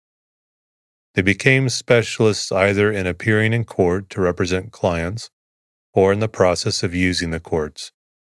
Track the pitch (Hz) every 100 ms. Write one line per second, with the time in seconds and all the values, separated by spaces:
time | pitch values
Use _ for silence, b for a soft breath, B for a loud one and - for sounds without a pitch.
0 | _ _ _ _ _ _ _ _ _ _
1 | _ - 95 98 135 131 131 - - 120
2 | 107 - 110 98 - 92 98 101 104 104
3 | 90 85 117 107 110 117 107 - 87 95
4 | 98 - 90 87 90 92 110 - 98 85
5 | 85 113 - _ _ _ _ _ _ 101
6 | 95 104 110 - 90 87 107 - 95 87
7 | 90 85 85 80 - 82 76 - - _
8 | _ _ _